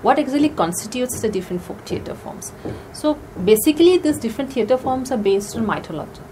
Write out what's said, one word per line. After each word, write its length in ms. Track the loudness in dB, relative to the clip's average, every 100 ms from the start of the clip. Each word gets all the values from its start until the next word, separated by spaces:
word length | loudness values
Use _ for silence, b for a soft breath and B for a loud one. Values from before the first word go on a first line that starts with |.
what 140 | 4 4
exactly 320 | 2 2 2
constitutes 720 | 2 -2 -2 -6 -4 -4 -2
the 60 | -2
different 360 | -2 -4 -8
folk 180 | -8 -12
theatre 340 | -6 -6 -6 -10
forms? 380 | -12 -12 -14 -12 B B B
So 220 | -2 -2 -2 -6 -2
basically, 540 | 4 6 6 6 6 6
these 200 | 2 0
different 360 | -4 -4 -4
theatre 240 | -2 2 2
forms 340 | 2 -2 -2
are 60 | 0
based 400 | 2 2 0 -4
on 80 | -2
mythology 540 | -2 -4 -8 -10 -14 -18